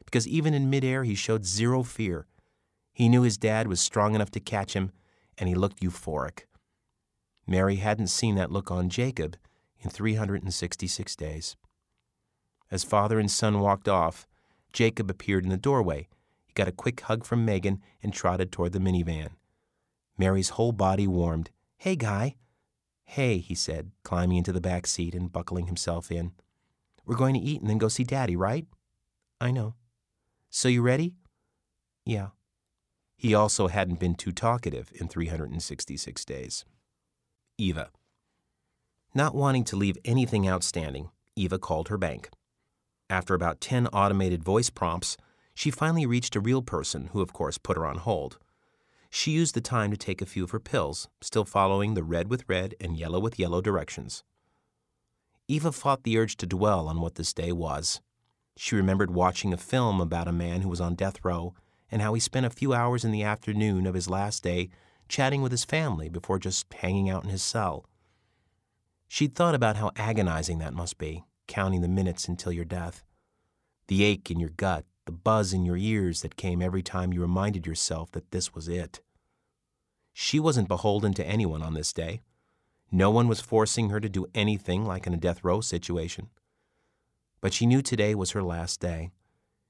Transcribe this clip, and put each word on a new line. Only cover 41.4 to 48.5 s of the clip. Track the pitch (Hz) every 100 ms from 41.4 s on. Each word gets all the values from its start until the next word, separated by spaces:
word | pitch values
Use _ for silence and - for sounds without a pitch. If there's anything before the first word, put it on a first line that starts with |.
| 92 95
called | - 80 82
her | 104
bank. | 87 62 - - _ _ _ _ _ _ -
After | 92 90
about | 90 85 78
ten | - 127 120
automated | 101 101 101 92 87
voice | 80 104 123
prompts, | - 85 85 - - _ _ _
she | - 151
finally | 135 156 165 135
reached | 120 120 107
a |
real | 110 131
person | 123 82 - 76 71
who, | 104
of | 90
course, | - 71 -
put | - 92
her |
on | 73 82
hold. | 117 90 67 - _